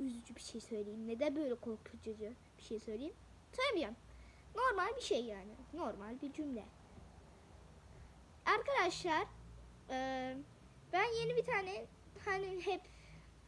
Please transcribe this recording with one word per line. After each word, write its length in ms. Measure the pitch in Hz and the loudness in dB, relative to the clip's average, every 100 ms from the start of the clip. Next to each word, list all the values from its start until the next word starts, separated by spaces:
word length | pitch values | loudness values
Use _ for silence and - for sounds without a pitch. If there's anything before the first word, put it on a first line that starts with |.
üzücü 340 | 269 233 233 | -2 -4 -8
bir 60 | 233 | -12
şey 200 | - 233 | -10 -10
söyleyeyim? 480 | - 214 208 214 226 | -4 -4 -4 -4 -4
Neden 280 | 226 294 285 | 2 2 4
böyle 180 | 294 | 2
korkutucu 720 | 233 240 220 - 233 220 214 214 247 - - | 0 -2 -6 -8 -10 -8 -6 -6 -8 -16 -18
bir 40 | |
şey 180 | - 220 | -6 -4
söyleyeyim? 340 | 226 220 294 453 - - - | -2 -4 -4 -8 -16 -20 -8
Söylemiyorum. 440 | - 539 415 226 233 - - - - - | 2 4 4 2 -2 -12 -18 -18 -18 -8
Normal 420 | - 508 403 370 539 | 4 6 6 2 0
bir 60 | |
şey 220 | - 302 | 2 2
yani. 280 | 233 196 196 240 254 | 2 -4 -8 -12 -10
Normal 460 | 302 294 202 208 247 | -2 -2 -2 -6 -6
bir 100 | 285 | -4
cümle. 320 | 285 302 240 196 - - - - - - - - - - - - - - - - - - | -2 -2 -2 -6 -14 -18 -16 -16 -18 -18 -20 -18 -18 -18 -18 -18 -16 -16 -18 -20 -2 4
Arkadaşlar, 800 | 403 494 539 370 - 359 311 427 - - - - - - | 4 6 6 6 4 4 4 2 -4 -14 -14 -16 -16 -4
e, 440 | 254 262 262 254 262 285 - - - - | 0 0 0 -2 -4 -8 -16 -20 -20 0
ben 140 | 359 453 453 | 4 6 4
yeni 160 | 453 480 | 4 4
bir 80 | |
tane, 420 | 480 440 381 403 - - - - | 4 2 2 -2 -6 -12 -18 -6
hani 420 | - 381 392 370 349 | 0 2 2 0 2
hep 140 | 359 - - - - - - | 0 -2 -16 -18 -18 -18 -20